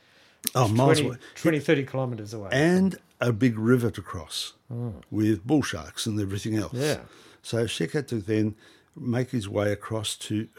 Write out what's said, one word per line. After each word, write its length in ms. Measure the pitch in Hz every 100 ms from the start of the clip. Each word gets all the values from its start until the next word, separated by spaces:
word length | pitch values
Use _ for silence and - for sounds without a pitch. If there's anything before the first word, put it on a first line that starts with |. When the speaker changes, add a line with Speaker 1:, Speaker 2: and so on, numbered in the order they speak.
| _ _ _ _ -
Speaker 1:
Oh, 140 | 127 117
miles 320 | 113 139 156
Speaker 2:
20, 80 | 143
Speaker 1:
away. 100 | 120 - -
Speaker 2:
twenty, 240 | 160 151
thirty 240 | 143 143
kilometres 500 | 135 131 127 113 104
away. 160 | 110 98
Speaker 1:
And 460 | 131 160 185 190 180 _ _
a 140 | 123
big 240 | 107 127 110
river 320 | 113 127 117
to 120 | 101
cross 520 | - 90 78 - - - _
Speaker 2:
Mm. 300 | 120 120 87 -
Speaker 1:
with 360 | 104 107 104 110
bull 180 | 151
sharks 420 | 113 85 78 - -
and 140 | 107
everything 360 | 98 98 113 107
else. 180 | 90 120
Speaker 2:
Yeah. 240 | 147 87 58 - - -
Speaker 1:
So 240 | - 113 113
Shek 260 | - 165
had 140 | 151 -
to 80 | 113
then 360 | 101 107 107 104 - - _ -
make 360 | 127 117 123
his 180 | 127 104
way 220 | 104 104
across 440 | 101 - 110 107 -
to, 300 | - 107 113